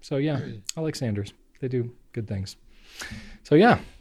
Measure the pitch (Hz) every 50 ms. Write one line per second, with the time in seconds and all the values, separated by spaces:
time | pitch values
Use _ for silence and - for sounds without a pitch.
0 | - - 151 135 143 156 147 131 - - 117 107 - - - 160 160 156 147 -
1 | 135 117 104 101 101 98 - _ _ _ _ - - 131 127 127 120 120 - -
2 | _ _ - 117 107 101 107 98 95 - - - _ - - - - - - -
3 | - - - - - - - - - - 147 156 202 240 214 - - - - -